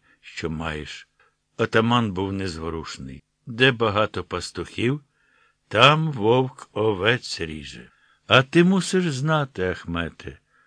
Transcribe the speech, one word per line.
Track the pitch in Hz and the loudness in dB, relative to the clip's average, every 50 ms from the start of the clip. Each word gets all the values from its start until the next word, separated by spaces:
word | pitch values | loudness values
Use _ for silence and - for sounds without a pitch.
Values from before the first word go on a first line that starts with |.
| _ _ _ _ | _ _ _ _
що | - - - - - 80 | -20 -18 -10 -8 -8 -6
маєш". | 78 78 80 82 78 76 73 - - - - _ _ _ _ _ _ _ _ _ _ - | -6 -6 -6 -6 -6 -8 -10 -12 -14 -16 -20 _ _ _ _ _ _ _ _ _ _ -2
Атаман | 113 110 - 113 113 117 120 123 117 107 | -2 0 2 2 2 4 2 2 2 0
був | 92 90 98 98 98 | -2 -4 -4 -4 -4
незворушний. | 98 95 95 80 80 80 82 82 82 78 - - - 67 65 65 - - _ _ _ _ | -4 -6 -6 -6 -6 -6 -6 -6 -6 -8 -10 -12 -14 -14 -14 -14 -16 -20 _ _ _ _
Де | - 117 110 127 135 | -12 -2 2 2 2
багато | 131 110 117 110 98 104 107 104 - 95 85 | 2 2 0 0 2 2 0 0 -2 -6 -8
пастухів, | - - 90 85 - - - 85 - - - 104 120 139 147 139 _ _ _ _ _ _ _ _ _ _ _ _ - | -6 -6 -8 -8 -8 -10 -10 -10 -8 -6 -4 -2 -2 -2 -4 -8 _ _ _ _ _ _ _ _ _ _ _ _ -4
там | - 104 120 139 151 156 160 160 | 4 6 6 6 6 4 2 -2
вовк | 143 120 101 110 117 127 131 131 135 - - - - | -2 0 2 4 4 4 2 0 -4 -12 -20 -10 -4
овець | - 107 110 107 90 92 110 123 123 - - - - | -2 0 0 0 0 2 0 0 0 -2 -8 -10 -8
ріже. | 87 80 78 78 71 65 64 60 - - _ _ _ _ _ _ _ - | -8 -8 -8 -10 -12 -14 -16 -18 -20 -20 _ _ _ _ _ _ _ 4
А | 101 127 131 | 6 6 6
ти | 131 - 165 175 | 6 4 4 6
мусиш | 180 196 190 170 - - 185 180 170 | 6 4 2 0 0 0 0 0 -2
знати, | 139 127 135 156 160 156 143 135 - - 92 92 | -2 -2 -2 0 0 0 -2 -4 -4 -4 -2 -2
Ахмете, | 87 - - - 85 85 85 78 - - - 82 69 - _ _ _ _ _ | -4 -4 -6 -6 -4 -4 -4 -6 -8 -12 -14 -16 -16 -16 _ _ _ _ _